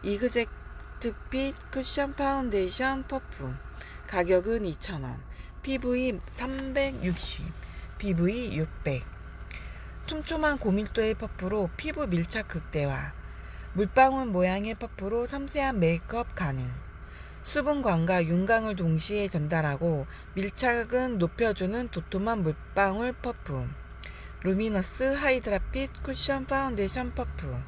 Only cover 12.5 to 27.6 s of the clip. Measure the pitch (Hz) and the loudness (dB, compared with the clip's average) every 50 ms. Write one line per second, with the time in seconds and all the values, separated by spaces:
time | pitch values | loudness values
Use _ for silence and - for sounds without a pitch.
12.5 | - 170 151 - - 156 143 139 135 131 139 143 - - - - - - - - | -6 -6 -6 -4 -2 0 0 0 0 -2 -4 -6 -8 -8 -12 -12 -12 -12 -12 -12
13.5 | - - - - - 180 208 196 - - 262 262 262 269 262 240 202 180 180 180 | -12 -12 -12 -6 0 0 0 4 8 8 8 8 8 4 0 2 4 4 4 4
14.5 | 185 196 202 220 226 - - 226 - - 196 196 214 233 240 247 277 277 277 277 | 4 2 0 -2 -4 -4 -6 -8 -6 -6 -4 0 0 0 0 0 -2 -6 -6 -2
15.5 | - 302 269 269 254 208 170 165 170 165 - - - 233 240 - - - 185 147 | 0 0 2 2 4 4 4 4 4 2 -2 -4 -4 -2 -2 -4 -4 -2 -2 0
16.5 | 135 131 127 123 123 131 - - - - - - - - - - - - - - | 0 0 -2 -4 -4 -6 -10 -12 -12 -14 -14 -14 -14 -14 -14 -14 -14 -12 -6 -2
17.5 | - 302 277 285 294 285 262 226 180 165 165 165 185 180 170 160 170 175 185 190 | 0 2 2 2 2 2 4 4 4 4 6 6 6 4 6 4 4 4 6 6
18.5 | 226 226 220 220 208 185 180 165 160 156 156 - 208 208 202 190 - 170 147 147 | 6 4 6 2 -2 0 2 4 4 4 2 0 0 0 0 0 0 0 0 2
19.5 | 170 165 156 147 139 135 175 170 160 147 135 - - - - - - 185 196 202 | 2 2 4 2 2 2 2 2 2 2 0 -4 -8 -14 -14 -8 -4 -2 -2 -2
20.5 | - - - 254 240 240 226 226 240 247 254 254 240 202 175 165 - - 233 226 | -2 2 2 4 4 4 2 2 2 2 2 2 2 2 2 0 2 2 2 2
21.5 | 208 - 190 185 208 233 247 233 - 175 165 - - 190 196 220 233 220 180 156 | 4 2 0 0 0 0 -2 -2 -4 -6 -6 -4 -2 0 2 2 2 2 2 0
22.5 | 151 - - - - - 196 196 190 208 233 247 254 - - 247 233 - - - | 0 0 -6 -4 2 4 4 4 4 2 0 -2 -2 -2 -4 -6 -6 -4 -6 -4
23.5 | 143 131 123 123 139 - - - - - - - - - - - - - - 185 | -4 -2 -2 -4 -6 -8 -12 -12 -12 -12 -12 -12 -12 -12 -12 -12 -12 -4 0 2
24.5 | 190 190 220 226 208 196 185 - - - 262 269 269 285 285 285 262 254 240 226 | 2 2 2 2 2 2 0 0 -2 0 2 2 2 4 4 4 4 4 4 2
25.5 | 202 190 - - - 262 269 262 - - - - 269 - - - 277 269 262 269 | 0 0 0 0 0 -2 -2 -2 -4 -8 -6 -6 -2 -2 0 0 0 0 0 0
26.5 | 277 269 269 269 247 202 202 190 - 254 254 240 - - 247 - - - - 139 | 2 2 2 2 2 0 0 0 0 -2 -4 -2 -2 -4 -4 -4 -4 -6 -4 -4
27.5 | 127 123 | -4 -4